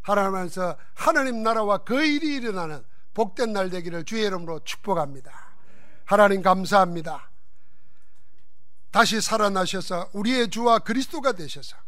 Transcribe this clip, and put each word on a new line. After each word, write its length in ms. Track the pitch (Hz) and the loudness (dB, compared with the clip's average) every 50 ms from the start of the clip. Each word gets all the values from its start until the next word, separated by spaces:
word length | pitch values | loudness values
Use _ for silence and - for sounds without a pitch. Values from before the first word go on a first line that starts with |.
하나님 360 | - - 202 202 196 196 190 | 0 2 2 4 4 2 0
안에서 400 | 190 185 170 - 190 185 175 156 - - - - | -2 -4 -4 -4 -2 -2 -2 -4 -4 -8 -8 -6
하나님 480 | - - 311 330 302 269 262 240 226 | 0 2 4 4 4 2 0 -2 0
나라와 360 | 220 220 226 220 214 202 202 190 | 0 2 2 2 2 2 2 0
그 260 | - - 226 269 311 | 0 0 2 2 4
일이 320 | 311 294 294 320 302 285 | 4 2 2 0 -2 -2
일어나는 480 | 277 240 233 196 185 170 160 151 139 - - - - - - | -2 -2 -4 -2 -2 -4 -4 -4 -6 -6 -8 -6 -6 -6 -6
복된 400 | - 202 226 202 - - 254 226 | -2 -2 -2 -2 0 -2 -2 0
날 180 | 214 202 190 185 | 0 0 -2 -2
되기를 340 | 180 180 170 175 170 170 160 | -2 -4 -4 -4 -4 -4 -4
주의 200 | - 214 226 214 | -4 -2 0 0
이름으로 360 | 202 190 180 170 165 165 151 | 0 0 -2 -4 -4 -6 -6
축복합니다. 960 | - - - - - 208 190 165 151 139 139 135 - - - - - - - - - - - - - - - - - | -6 -6 -8 -6 -2 0 0 0 0 -2 -4 -8 -8 -8 -8 -8 -8 -8 -8 -8 -8 -8 -8 -8 -8 -8 -8 -8 0
하나님 360 | - 196 202 208 202 196 196 | 2 6 8 8 8 6 4
감사합니다. 880 | 180 196 185 190 190 - 202 202 185 175 170 170 156 165 156 139 - - - - - - - - - - - - - - - - - - - - - - - - - - - - - - - - - - | 4 4 4 4 2 4 6 4 4 4 2 -4 -4 -6 -6 -6 -8 -8 -8 -8 -8 -8 -8 -8 -8 -8 -8 -8 -8 -8 -8 -8 -8 -8 -8 -8 -6 -6 -8 -8 -6 -6 -6 -6 -6 -6 -6 -6 -6 2
다시 280 | - 202 233 - 214 220 | 6 6 6 6 6 0
살아나셔서 920 | - - 214 220 214 202 196 190 185 170 - 190 165 - 185 170 185 - | 0 2 2 4 4 4 4 2 0 0 -2 -4 -4 -4 -4 -4 -4 -6
우리의 380 | - 202 202 233 262 254 240 208 | -4 -2 0 2 2 2 2 0
주와 280 | - 226 233 240 226 220 | 0 2 4 6 6 6
그리스도가 540 | - - 214 254 262 - - 320 254 277 | 4 0 -2 -2 -2 -2 -6 0 0 0
되셔서 440 | 240 180 160 135 - 147 - - - - - | 0 0 -4 -6 -6 -6 -6 -8 -8 -8 -8